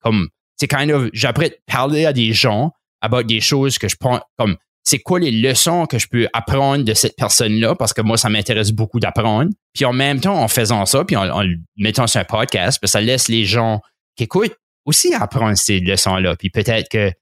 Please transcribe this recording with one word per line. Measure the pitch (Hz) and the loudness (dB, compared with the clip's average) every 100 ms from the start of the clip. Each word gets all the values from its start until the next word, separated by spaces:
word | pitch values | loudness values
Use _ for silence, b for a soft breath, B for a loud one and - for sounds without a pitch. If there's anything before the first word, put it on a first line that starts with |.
Comme, | 117 110 85 _ _ - | 2 0 -2 _ _ -6
c'est | 147 | -2
kind | 143 147 | 0 0
of, | 147 120 | 0 0
j'ai | 110 131 | -2 -2
appris | 117 165 | 0 -2
à | - - | -4 -6
parler | 127 135 151 156 | -2 0 2 2
à | |
des | 135 113 | 2 2
gens | 110 127 104 151 - _ _ | 2 2 0 -2 -6 _ _
about | 110 123 | -2 -2
des | 113 113 | 0 0
choses | - 143 135 - | 0 0 0 -2
que | 101 | -4
je | - | -2
prends, | 131 123 - - | -2 -2 -4 -2
comme, | 110 85 _ _ | -2 -2 _ _
c'est | - 139 | -2 -2
quoi | - 180 | 0 0
les | 165 | 2
leçons | 113 127 123 - 175 160 | 2 2 2 2 0 0
que | 117 | -2
je | - | -2
peux | 123 110 | 0 0
apprendre | 117 113 135 139 143 | -2 -2 0 2 2
de | 117 | 0
cette | 104 127 - | 2 0 0
personne-là, | 113 - 113 110 113 | 0 2 2 2 0
parce | - 110 | 0 -2
que | - | 0
moi, | 110 113 | 0 0
ça | 113 | 0
m'intéresse | 107 101 107 107 | 0 0 0 0
beaucoup | 110 110 120 | -2 -2 -2
d'apprendre. | 98 - 110 107 165 214 _ | -2 0 0 2 0 -2 _
Puis | - 131 | -2 0
en | |
même | 127 139 139 | 0 0 0
temps, | 185 190 | 0 0
en | 113 | 0
faisant | - 107 110 98 | 0 0 0 0
ça, | 135 | 0
puis | 160 107 | 0 0
en, | 95 | 0
en | 90 | -2
le | 98 85 82 - | -2 -4 -8 -4
mettant | 104 110 120 | -2 0 0
sur | 113 | 0
un | |
podcast, | 90 110 120 104 90 135 | 0 -2 -2 0 0 -2
ben, | 101 | 0
ça | 107 | 0
laisse | 110 131 - | 0 0 0
les | 113 101 | 0 0
gens | 113 113 107 b b _ - | 0 0 -2 b b _ -8
qui | |
écoutent | 113 180 233 - _ _ | -2 0 -2 -6 _ _
aussi | - 160 359 | -2 0 2
apprendre | 311 104 - 110 98 | 0 -2 0 0 0
ces | - 95 | 0 0
leçons-là. | 90 98 - 95 92 80 | 0 0 0 0 0 -2
Puis | 90 | -4
peut-être | 117 107 110 - | -2 0 -2 -2
que | 113 101 90 | -2 -2 -2